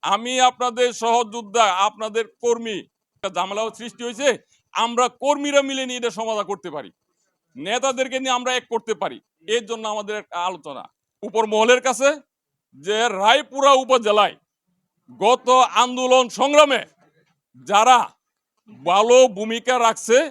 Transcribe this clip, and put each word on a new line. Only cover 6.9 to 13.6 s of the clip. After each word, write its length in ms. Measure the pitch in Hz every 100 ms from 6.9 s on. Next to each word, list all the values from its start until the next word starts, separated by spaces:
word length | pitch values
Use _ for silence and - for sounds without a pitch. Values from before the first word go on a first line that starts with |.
| _ _ _ _ _ _ 123
নেতাদেরকে 600 | 160 240 269 262 262 262
নিয়ে 140 | 262 247
আমরা 120 | 247
এক 100 | 254 -
করতে 200 | 226 226 208
পারি। 160 | 180 117 _ _ 165
এর 80 | 233 208
জন্য 140 | 226 220
আমাদের 200 | 214 208 214
একটা 140 | 202 175 180
আলোচনা 360 | 180 147 131 - _ _ _
উপর 200 | - 196 220
মহলের 280 | 214 226 254 262
কাছে 220 | 220 277 294 _ _ _ _ _ 131 156
যে 100 | 214 233 190
রায়পুরা 500 | 202 269 269 269